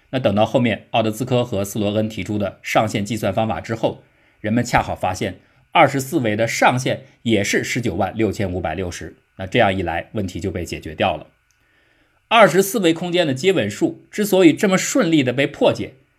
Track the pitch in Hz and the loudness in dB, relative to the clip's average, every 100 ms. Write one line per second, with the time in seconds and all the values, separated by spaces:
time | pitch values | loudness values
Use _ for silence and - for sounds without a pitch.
0 | _ 127 117 101 110 139 120 98 - 117 | _ -2 0 2 2 2 0 -2 -2 -2
1 | 110 107 127 120 120 98 101 117 101 104 | -2 -2 -2 -2 0 -4 -4 -4 -2 0
2 | 110 98 92 104 98 - - 139 110 107 | -2 -4 -6 -4 -4 -6 -4 0 0 -2
3 | 101 110 107 98 110 85 - 110 120 - | -4 -4 -2 0 -2 -4 -6 -4 -4 -6
4 | _ _ _ _ 104 117 120 123 98 85 | _ _ _ _ -4 -2 0 0 -2 -4
5 | 95 92 101 87 _ _ _ 180 143 135 | -4 -4 -6 -8 _ _ _ 4 4 4
6 | 131 165 117 104 117 - 233 127 131 104 | -4 -2 0 0 -2 2 2 2 -2 -6
7 | - _ 120 104 101 120 120 131 117 87 | -8 _ 0 0 2 -2 -4 -4 -4 -2
8 | 95 107 107 90 95 90 85 82 90 - | -4 -2 -2 -2 -4 -4 -6 -6 -8 -8
9 | 82 - _ - 92 123 104 95 87 85 | -14 -18 _ -14 -2 2 4 2 -2 -4
10 | - 113 92 95 95 90 82 78 80 78 | -6 -6 -6 -6 -6 -6 -8 -10 -10 -2
11 | 101 80 - _ _ _ _ _ _ _ | 0 -2 -8 _ _ _ _ _ _ _
12 | _ _ - 226 196 175 196 240 170 165 | _ _ 2 6 6 6 2 2 2 0
13 | 180 175 160 131 185 175 110 202 160 - | 0 0 0 0 2 2 0 0 -2 -4
14 | _ - 208 185 175 - 208 185 - 285 | _ -6 0 6 6 6 2 0 0 0
15 | 175 160 123 123 131 - 233 123 92 - | 2 2 2 0 -2 0 0 0 -4 -12
16 | _ | _